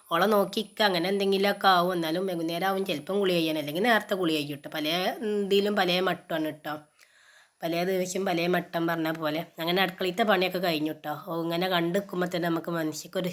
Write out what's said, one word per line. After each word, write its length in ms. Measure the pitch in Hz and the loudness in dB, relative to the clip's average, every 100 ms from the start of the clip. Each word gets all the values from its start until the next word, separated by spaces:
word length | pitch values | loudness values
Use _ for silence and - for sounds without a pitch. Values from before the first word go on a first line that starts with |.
| - | -4
ഓളെ 160 | 165 202 208 | 2 4 4
നോക്കിക്ക 440 | 190 220 208 - 214 | 2 -2 -6 0 2
അങ്ങനെ 180 | 175 180 | 2 0
എന്തെങ്കിലുമൊക്കെ 600 | 196 196 196 202 196 196 180 | 0 2 2 2 4 6 6
ആവും. 160 | 180 180 | 4 0
എന്നാലും 320 | 160 170 190 | -2 -2 -2
വൈകുന്നേരം 400 | 170 160 170 190 | -4 -4 -2 -2
ആവും 140 | 190 190 | -2 -2
ചിലപ്പം 320 | 151 143 196 | -4 -2 0
കുളി 120 | 190 175 | 2 2
കഴിയാൻ, 200 | 160 156 | 2 0
അല്ലെങ്കിൽ 300 | 147 160 240 | -2 0 4
നേരത്തെ 260 | 214 - 190 | 4 2 0
കുളി 200 | 170 156 | 2 0
കഴിയും 240 | 147 139 | -2 -8
ട്ടോ. 80 | 156 160 | -8 -6
പല 120 | 151 175 196 320 220 208 196 | -2 0 0 -2 -2 -2 2
ഇതിലും 300 | 202 202 208 | 2 2 2
പല 180 | 180 180 185 | 2 2 0
മട്ടമാണ് 420 | 175 - 165 156 151 | -2 -4 -4 -4 -6
ട്ടോ. 160 | 151 151 - _ - _ _ - _ _ | -8 -10 -12 _ -20 _ _ -20 _ _
പല 180 | 170 170 180 | -4 -2 0
ദിവസം 340 | 190 180 190 190 | 0 -2 -2 0
പല 160 | 170 175 | 0 2
മട്ടം 360 | 175 170 175 165 | 0 0 -2 0
പറഞ്ഞ 200 | 165 160 | 0 -2
പോലെ. 280 | 160 156 156 170 - | -2 -2 -4 -6 -6
അങ്ങനെ 200 | 165 180 | -2 2
അടുക്കളയിലത്തെ 420 | 185 180 185 175 214 | 0 0 -4 0 2
പണിയൊക്കെ 300 | 185 185 180 180 | 4 2 0 0
കഴിഞ്ഞു 280 | 156 156 | 0 -2
ട്ടോ. 200 | 156 151 143 190 | -6 -8 -8 -6
ഓ, 40 | 165 | -6
ഇങ്ങനെ 260 | 165 170 185 | -2 -2 0
കണ്ട് 240 | 175 170 185 | 0 0 -2
നിൽക്കുമ്പോൾ 320 | 196 180 180 | -4 -4 -2
തന്നെ 140 | 175 175 | -2 -2
നമുക്ക് 220 | 165 165 | -2 -2
മനസ്സിക്കൊരു 580 | 170 156 151 - 190 175 | -4 -4 -6 -8 -4 -4